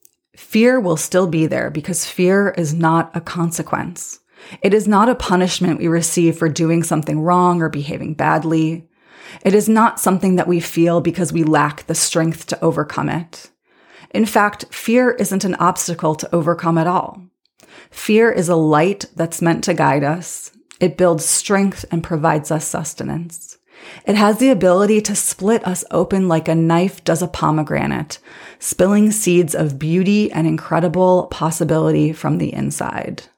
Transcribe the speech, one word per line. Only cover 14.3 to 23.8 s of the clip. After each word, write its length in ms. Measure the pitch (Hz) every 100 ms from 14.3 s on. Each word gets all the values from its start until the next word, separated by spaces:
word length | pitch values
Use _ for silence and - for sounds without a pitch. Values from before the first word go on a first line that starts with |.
| 226 202 - -
fear 420 | - - 240 254
isn't 320 | 240 196 196
an 120 | 196 -
obstacle 580 | 175 175 - 165 160
to 200 | 151 -
overcome 440 | 175 160 165 170 165
at 100 | 165
all. 360 | 180 - - 180 _ _ _ _ - -
Fear 420 | - - 214 233
is 160 | - 170
a 80 | 170
light 500 | 156 151 175 196 - -
that's 240 | 165 -
meant 240 | 170 165 -
to 80 |
guide 320 | 165 143 139 143
us. 460 | 170 165 - - _ _ -
It 180 | 180 -
builds 280 | 180 156 -
strength 600 | - - 196 196 - -
and 120 | 170
provides 460 | 165 160 160 156 151
us 160 | 156 -
sustenance. 920 | - 156 - - 147 170 - - - _ -